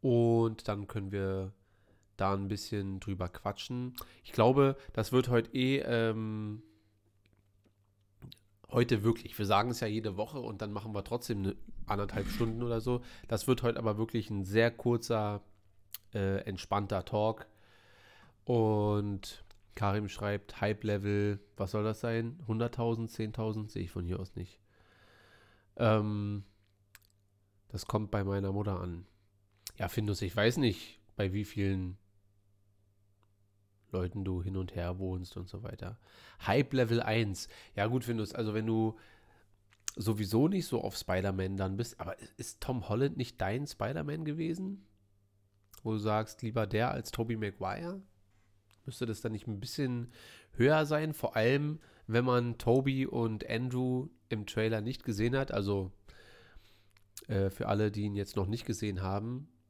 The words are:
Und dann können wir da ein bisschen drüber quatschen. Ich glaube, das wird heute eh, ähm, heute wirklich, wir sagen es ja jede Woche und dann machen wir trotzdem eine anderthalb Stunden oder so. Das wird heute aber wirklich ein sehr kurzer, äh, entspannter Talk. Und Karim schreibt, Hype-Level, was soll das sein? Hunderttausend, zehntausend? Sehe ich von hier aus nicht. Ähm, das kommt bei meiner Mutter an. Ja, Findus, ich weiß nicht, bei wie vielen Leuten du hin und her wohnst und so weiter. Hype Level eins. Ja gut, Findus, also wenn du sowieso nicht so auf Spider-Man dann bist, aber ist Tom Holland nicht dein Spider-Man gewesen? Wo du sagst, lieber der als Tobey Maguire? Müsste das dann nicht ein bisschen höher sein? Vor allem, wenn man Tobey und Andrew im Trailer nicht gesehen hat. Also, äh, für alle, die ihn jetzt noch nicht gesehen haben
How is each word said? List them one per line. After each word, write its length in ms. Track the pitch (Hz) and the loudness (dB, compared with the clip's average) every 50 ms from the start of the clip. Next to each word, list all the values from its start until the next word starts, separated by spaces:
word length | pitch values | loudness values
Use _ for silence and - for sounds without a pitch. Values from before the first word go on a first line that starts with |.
Und 680 | - 135 120 120 117 117 117 117 113 113 110 - - - | 4 4 6 6 6 6 6 6 6 4 0 -2 -4 -4
dann 180 | 104 101 101 | -4 -4 -4
können 240 | - - 110 98 95 | -6 -6 -6 -4 -2
wir 420 | 98 101 98 95 95 95 95 95 95 _ _ _ _ _ _ _ _ _ _ _ _ | -2 -2 0 0 0 -2 -2 -6 -8 _ _ _ _ _ _ _ _ _ _ _ _
da 160 | - 98 98 | 0 0 2
ein 140 | 98 98 98 | 2 0 0
bisschen 540 | 98 104 98 - - - 104 98 98 95 95 | -2 -4 -4 -4 -4 -4 -4 -2 -4 -6 -6
drüber 280 | - - 98 92 92 87 | -4 -6 -4 -4 -4 -6
quatschen. 680 | - - - 101 104 - - - 123 123 123 127 127 - - - - - | -6 -6 -6 -6 -6 -6 -8 -8 -6 -6 -6 -6 -8 -12 -14 -14 -18 -20
Ich 80 | _ - | _ -6
glaube, 460 | - - 110 120 131 143 139 135 135 - - - | 4 6 8 8 8 8 6 6 4 0 -8 -6
das 180 | - - 107 - | -4 -2 -2 4
wird 180 | 123 127 123 123 | 4 4 4 6
heute 240 | 123 117 - - | 4 4 2 2
eh, 280 | - 135 127 127 135 135 | 0 0 2 2 2 0
ähm, 800 | - - 120 113 113 113 110 110 110 107 110 107 107 104 107 107 - - _ _ _ _ _ _ _ _ _ _ _ _ _ _ _ _ _ _ _ _ _ _ _ _ _ _ _ _ _ _ - - - _ _ _ _ _ - - | 0 0 0 2 2 2 0 -2 -4 -4 -4 -4 -6 -6 -8 -10 -12 -20 _ _ _ _ _ _ _ _ _ _ _ _ _ _ _ _ _ _ _ _ _ _ _ _ _ _ _ _ _ _ -20 -20 -20 _ _ _ _ _ -16 -2
heute 340 | - 120 123 123 120 107 | 2 2 4 4 2 4
wirklich, 340 | 101 117 113 - - - - | 4 4 2 2 -2 -14 -6
wir 100 | - 107 | -4 2
sagen 260 | 98 104 98 107 123 | 4 4 4 4 4
es 80 | 120 - | 0 -2
ja 80 | 123 110 | -2 -2
jede 280 | 107 110 107 107 95 | -2 -2 -2 -2 -2
Woche 220 | 92 107 - - 139 | -4 -4 -4 -4 -8
und 240 | 120 113 107 98 | -8 -8 -6 -6
dann 100 | 110 104 | -6 -6
machen 220 | 104 104 101 110 107 | -6 -6 -6 -6 -6
wir 80 | 101 | -6
trotzdem 360 | 98 - 117 123 - - 117 98 | -4 -4 -6 -6 -4 -2 -2 0
eine 180 | 95 95 - - - - - - - | 0 -2 -2 -4 -8 -10 -8 -8 -4
anderthalb 420 | - 104 101 101 101 - 104 98 - | -2 0 -2 0 -2 -2 -2 -2 -2
Stunden 340 | 95 104 117 113 113 117 | 0 0 0 0 0 -2
oder 180 | 120 120 117 113 | -2 0 0 0
so. 220 | 110 123 123 123 123 - - - - | 0 0 0 0 -2 -8 -16 -16 -4
Das 220 | - 117 107 - - | -2 -2 -2 4 4
wird 160 | 127 - - | 4 4 4
heute 160 | 117 - - | 0 0 2
aber 180 | 113 110 107 104 | 0 0 2 0
wirklich 320 | 113 113 - 117 101 - | -2 0 0 -4 -2 -2
ein 140 | 107 98 98 | -2 -4 -2
sehr 260 | 95 101 113 113 117 | 4 6 6 6 6
kurzer, 720 | 117 - - 123 120 117 117 - 117 110 107 104 104 104 - - - _ _ - _ - - - - - _ - - | 4 2 2 2 2 2 2 0 0 2 2 0 -2 -4 -8 -12 -20 _ _ -20 _ -20 -20 -18 -18 -18 _ -6 -2
äh, 300 | 104 98 95 98 98 - | 0 2 2 2 0 -2
entspannter 600 | - 95 90 - - - 101 101 95 104 95 87 | -4 -8 -8 -4 0 0 0 0 0 -2 -2 -2
Talk. 440 | - - 104 107 110 110 - - - - - - - - - - - - - - - - - - - _ _ _ | 0 0 2 2 2 0 -2 -8 -18 -20 -20 -20 -20 -20 -20 -20 -20 -20 -20 -20 -20 -20 -20 -20 -20 _ _ _
Und 1000 | - 123 117 110 110 107 104 104 104 104 104 101 104 101 95 - - - - - - - - _ _ - | 2 4 4 6 6 6 4 4 4 4 2 2 0 -4 -6 -8 -12 -16 -16 -18 -20 -20 -20 _ _ -6
Karim 360 | - 107 101 98 104 107 98 | 0 0 2 2 0 -2 -2
schreibt, 500 | - - 104 104 101 101 - - - - | -6 -4 -2 -2 -2 -2 -4 -10 -6 -2
Hype-Level, 800 | - 104 107 104 - 107 104 101 101 101 101 104 104 104 104 98 - - _ | 0 0 0 0 0 -2 -2 0 0 2 2 2 2 2 0 -2 -6 -16 _
was 140 | - 101 92 | -6 -6 -2
soll 120 | - 107 | 0 0
das 180 | 104 110 110 - | 0 0 -2 -2
sein? 380 | - 120 113 113 117 117 135 180 151 | -2 -2 0 0 -2 -4 -6 -10 -4
Hunderttausend, 640 | 113 110 110 123 120 - - 117 117 113 113 117 110 | -4 0 0 0 -2 -2 -2 0 0 0 0 -2 -6
zehntausend? 600 | - - 113 107 - - 113 110 107 110 107 107 | -4 -6 -6 -4 -4 -4 -2 -2 -2 -4 -6 -6
Sehe 140 | - 101 - | -6 -6 -6
ich 60 | - | -6
von 140 | - 92 87 | -4 -6 -4
hier 160 | 87 92 92 | -4 -4 -4
aus 160 | 95 95 - | -6 -8 -8
nicht. 240 | - 92 - - _ _ _ _ _ - _ _ _ - _ - - - - - - - - - _ _ _ _ | -10 -10 -12 -14 _ _ _ _ _ -20 _ _ _ -20 _ -20 -20 -20 -20 -20 -20 -20 -20 -20 _ _ _ _
Ähm, 680 | - 120 113 110 110 107 104 104 104 104 104 104 101 101 - _ _ _ _ _ _ _ _ _ - _ _ _ _ _ _ _ _ _ _ _ _ _ _ | 2 4 4 6 4 4 0 -2 -2 -2 -2 -4 -6 -8 -12 _ _ _ _ _ _ _ _ _ -20 _ _ _ _ _ _ _ _ _ _ _ _ _ _
das 180 | - 101 - | -10 -10 -6
kommt 240 | - - 107 107 98 | -2 0 0 0 0
bei 120 | - 104 | -2 -2
meiner 300 | 98 98 98 98 98 98 | 0 0 0 0 0 0
Mutter 260 | 98 101 104 104 98 - | -2 -2 -2 -2 -2 -2
an. 280 | - 90 85 85 95 - _ _ _ _ _ _ _ _ _ _ _ - - - | -4 -6 -6 -8 -10 -16 _ _ _ _ _ _ _ _ _ _ _ -18 -6 -4
Ja, 100 | 98 90 | -4 -2
Findus, 320 | - - 107 104 101 - | -2 -2 0 0 0 -2
ich 160 | 104 92 - | -2 -2 2
weiß 220 | - 101 117 123 165 | 4 4 4 6 6
nicht, 420 | 143 117 95 - - - - - _ - _ | 2 2 2 0 -8 -16 -18 -20 _ -18 _
bei 160 | - 104 95 | -2 -2 0
wie 140 | 92 104 104 | 0 -2 -4
vielen 500 | - - 107 98 98 95 95 92 90 92 - _ _ _ _ _ _ _ _ _ _ _ _ _ _ _ _ _ _ _ _ _ _ _ _ _ _ _ _ _ _ _ _ _ _ _ _ _ _ | -4 -2 0 0 2 2 0 -2 -4 -8 -10 _ _ _ _ _ _ _ _ _ _ _ _ _ _ _ _ _ _ _ _ _ _ _ _ _ _ _ _ _ _ _ _ _ _ _ _ _ _
Leuten 340 | - 92 90 90 - 104 95 | -4 -2 -2 -2 -2 -4 -4
du 160 | 95 92 90 | -2 -2 -2
hin 160 | 85 92 92 95 | -2 -2 -2 -4
und 160 | 92 90 - | -4 -4 -4
her 240 | 92 87 87 90 90 | -4 -4 -4 -4 -4
wohnst 400 | 95 92 92 90 90 - - - | -4 -4 -4 -4 -6 -8 -10 -12
und 100 | 92 95 | -12 -10
so 140 | - 98 | -10 -10
weiter. 360 | 110 - - - - 185 113 - - - - - - - - - - | -10 -10 -12 -10 -10 -12 -12 -14 -18 -20 -20 -20 -20 -20 -18 -8 0
Hype 280 | - 101 131 139 - - | 2 4 4 4 4 4
Level 260 | 131 123 110 117 117 | 2 4 6 4 2
eins. 480 | 117 110 110 117 113 101 95 - - - - - - - - | 4 2 2 2 2 0 -2 -6 -8 -14 -14 -20 -20 -10 -2
Ja 120 | - 101 | 0 0
gut, 180 | 110 123 127 120 | 2 2 0 0
Findus, 300 | 120 117 110 107 104 - | 0 -2 -2 -2 -4 -2
also 180 | - 113 107 | -2 -2 0
wenn 140 | 104 110 110 | 0 0 0
du 320 | 113 113 113 110 110 110 - - - - - - - - _ - _ _ _ _ _ - _ _ - - | 2 2 4 2 2 0 -4 -16 -20 -20 -20 -20 -20 -20 _ -20 _ _ _ _ _ -20 _ _ -12 -8
sowieso 520 | - 104 110 110 104 107 92 107 110 139 165 | -4 0 0 0 0 0 2 4 4 4 4
nicht 180 | 202 190 - | 2 0 -2
so 160 | - - 113 | 0 -2 -2
auf 160 | - - - - | -2 -2 -4 -4
Spider-Man 580 | - - 92 92 95 101 92 92 95 95 98 | -2 0 0 2 2 2 0 0 -2 -2 0
dann 220 | 98 95 95 95 98 | -2 -2 -2 0 -2
bist, 200 | 120 - - - | -4 -6 -6 -10
aber 180 | - 101 - - 107 - - | -8 -8 -8 -10 -12 -20 -12
ist 240 | - 117 - - _ | -12 -12 -12 -10 _
Tom 300 | - - 127 123 98 - | -4 -4 -4 -4 -2 -2
Holland 260 | 107 117 135 139 - | 0 0 0 0 0
nicht 240 | - 123 - - - | -2 -6 -6 -4 -4
dein 260 | 92 95 104 127 147 | -2 -2 -2 -2 -4
Spider-Man 600 | 147 - _ - 110 139 151 151 147 147 160 160 | -8 -6 _ -4 -4 -2 -4 -4 -4 -6 -6 -4
gewesen? 580 | 151 147 160 165 165 175 180 190 190 196 196 - _ _ _ _ _ _ _ _ _ _ _ _ _ _ _ _ _ - - | -6 -4 -4 -2 -4 -4 -4 -6 -8 -8 -10 -14 _ _ _ _ _ _ _ _ _ _ _ _ _ _ _ _ _ -20 -8
Wo 100 | - 113 | -4 -2
du 60 | 110 107 | -2 0
sagst, 440 | 104 107 107 107 110 - - - | 0 2 2 2 0 -2 -8 -8
lieber 240 | - 113 110 117 107 | -8 -4 0 0 0
der 240 | 101 101 107 117 131 | 0 2 0 0 0
als 200 | - 135 113 - | -2 -4 -6 -6
Tobey 260 | - - 117 113 117 | -4 -4 -2 -2 -2
Maguire? 680 | 110 107 101 95 - 95 92 101 - 170 175 190 196 190 _ _ _ _ _ _ _ _ _ _ _ _ _ - _ _ | -2 -2 -4 -4 -4 -6 -4 -4 -4 -6 -8 -8 -10 -12 _ _ _ _ _ _ _ _ _ _ _ _ _ -20 _ _
Müsste 220 | - - - 127 | -12 -6 -6 -4
das 140 | 110 110 - | -4 -4 -4
dann 100 | - 113 | -4 -6
nicht 160 | 110 101 - | -6 -4 -6
ein 140 | - 107 98 | -6 -6 -6
bisschen 500 | 113 - - - 143 127 123 120 120 - - - - - - - - _ - | -6 -8 -4 -2 -2 -2 -2 -4 -6 -8 -12 -20 -20 -20 -20 -20 -20 _ 2
höher 320 | - 120 135 156 156 156 | 4 6 6 6 6 4
sein? 280 | 147 156 151 156 156 151 | 4 2 0 0 -2 -4
Vor 220 | - - 110 - | -2 -4 -2 2
allem, 420 | 117 110 120 135 143 147 147 156 156 - - - - - - | 4 4 4 4 4 2 -2 -4 -6 -10 -20 -20 -20 -8 0
wenn 160 | 107 117 123 | 2 2 4
man 340 | 127 123 123 120 120 117 - | 6 4 4 4 2 -4 -2
Tobey 480 | - 120 120 135 131 139 135 131 131 | 2 4 4 6 6 2 0 0 -2
und 420 | - - 123 117 113 110 107 - - | 0 0 0 0 0 0 -4 -4 -4
Andrew 600 | - 113 127 127 123 127 127 127 127 127 135 160 - _ _ _ | -2 -2 -2 -2 0 0 0 2 0 0 -2 -4 -10 _ _ _
im 160 | 120 107 104 | -6 -6 -6
Trailer 360 | - - 113 110 110 113 110 | -4 -2 0 0 2 0 0
nicht 240 | 104 113 107 - - | -2 -4 -6 -6 -4
gesehen 320 | 120 113 101 110 120 127 | -4 0 2 2 2 2
hat. 160 | 135 135 - | 2 0 0
Also, 400 | - 110 101 98 101 98 95 92 - - _ - - - - - - - - - - - - - - _ _ _ _ - - _ _ - - - | -2 0 0 2 0 0 0 -4 -8 -14 _ -20 -20 -20 -20 -20 -20 -20 -20 -20 -20 -20 -20 -20 -20 _ _ _ _ -20 -20 _ _ -20 -8 -2
äh, 200 | 110 98 98 95 | 0 2 2 0
für 180 | - - - 101 | 0 -2 0 0
alle, 240 | 104 101 107 107 | 2 2 2 2
die 100 | 101 107 | 0 -2
ihn 140 | 104 104 101 | -4 -2 -2
jetzt 180 | 101 101 - - | -4 -4 -2 -2
noch 140 | 107 95 95 | -2 0 0
nicht 180 | 107 117 - | -2 -4 -2
gesehen 340 | - 110 - - 104 95 90 | -4 -4 -2 -2 -4 -4 -2
haben 460 | 95 92 98 101 107 113 123 131 147 - _ _ _ _ | -2 -2 -2 -2 -2 -4 -6 -8 -10 -12 _ _ _ _